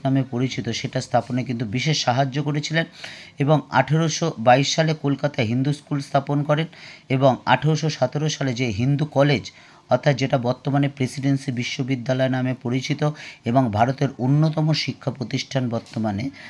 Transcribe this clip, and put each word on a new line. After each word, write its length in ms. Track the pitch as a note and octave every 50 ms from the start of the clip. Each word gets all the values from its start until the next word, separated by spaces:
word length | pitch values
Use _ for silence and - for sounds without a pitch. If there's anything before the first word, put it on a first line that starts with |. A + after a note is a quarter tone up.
| -
নামে 200 | C3+ C3+ C3+ B2+
পরিচিত, 460 | A#2+ B2 A#2+ C3 B2+ - B2+ A2 A#2
সেটা 320 | A2 - - B2 - C3
স্থাপনে 420 | A#2+ - - A#2+ A2+ - B2 B2+ B2
কিন্তু 220 | C3 B2 A#2 B2
বিশেষ 380 | G#2 G2+ B2+ B2+ D#3 D3+ - -
সাহায্য 400 | C3 A#2 B2+ C#3+ C3+ B2 D3 C#3+
করেছিলেন 420 | D3 D3 D3+ D3+ - D3+ E3 E3 - - - - - - - - - - -
এবং 220 | C#3+ C#3 D#3+ C#3 - -
আঠেরোশো 640 | - B2+ - - D3+ D#3+ E3 D#3 - - E3 E3 - A2+
বাইশ 360 | A2+ B2 B2 C#3 C#3 - -
সালে 180 | - D#3+ D#3 D#3+
কলকাতায় 540 | D#3 - C#3+ C#3 C3+ - C#3+ - - A#2+
হিন্দু 260 | G#2 A#2+ B2+ C3+ D3 C#3+
স্কুল 260 | - - - D3 C#3+
স্থাপন 440 | C#3 - - C#3 C3+ - C#3+ C#3+ D3
করেন 240 | C#3+ D3+ D3+ D#3+ D#3+ - - - - - - - -
এবং 280 | B2+ C3 C3+ C3 A#2+ - -
আঠেরোশো 440 | - B2+ - - D3+ D#3+ - D#3 D3+
সতেরো 400 | - - B2+ B2+ - C#3+ D3+ D#3
সালে 240 | - - C#3+ C3 A#2
যে 120 | A#2 -
হিন্দু 400 | A#2 G2+ G2+ A#2+ C3+ C#3+ C3+ D3+
কলেজ, 460 | D3+ - C3+ C#3+ C#3+ C#3+ G#2 F#2+ - - - - - - - _ -
অর্থাৎ 260 | B2 A#2+ - D3 C#3
যেটা 220 | A#2 C3+ C3 -
বর্তমানে 520 | C3 A#2 A#2+ B2 - - C#3+ C3 C#3+ C#3+ C#3
প্রেসিডেন্সি 600 | C#3 - C3 A#2+ - C#3 C3 C#3 C#3 C3+ - -
বিশ্ববিদ্যালয় 760 | A#2+ A#2 A#2+ - - - C3 B2 C3+ B2 A2+ C3+ C3 C3 C3 C3
নামে 240 | C3 B2+ B2+ B2+ B2+
পরিচিত 560 | - - A#2 B2 C3 C3 - D3 C3 D3+ D3+ D3 - - - - - -
এবং 260 | A#2+ A#2 C3+ C3 A#2
ভারতের 360 | G2+ G#2 A#2 B2 - - C#3 B2 -
অন্যতম 560 | - B2 B2+ C#3+ D3+ D#3 D#3+ D#3 D#3+ D#3 D#3 D3+
শিক্ষা 380 | D#3 - - A2+ - - C3
প্রতিষ্ঠান 580 | A#2 - B2 G#2+ - C3 - - - C3+ B2+ A#2+
বর্তমানে, 600 | A#2 A2+ - - - A#2 A2 A2 G2+ G2 A#2 - - - -